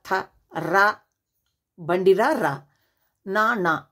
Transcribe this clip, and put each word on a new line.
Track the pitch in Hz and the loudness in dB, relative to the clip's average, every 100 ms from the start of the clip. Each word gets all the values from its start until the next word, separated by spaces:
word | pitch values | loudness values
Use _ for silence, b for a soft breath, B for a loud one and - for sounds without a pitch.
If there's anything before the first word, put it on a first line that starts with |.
| - | -4
థ, | 190 - _ _ 160 | -4 -4 _ _ -8
ర, | 160 196 208 - _ _ _ _ _ _ _ - | 0 2 2 0 _ _ _ _ _ _ _ -12
బండిర, | 160 185 185 190 | -4 2 4 4
ర, | 262 285 156 139 - _ _ _ _ _ 190 | 2 0 -2 -6 -12 _ _ _ _ _ -4
నా, | 208 220 | 0 0
నా, | 233 170 151 - | 0 -2 -4 -8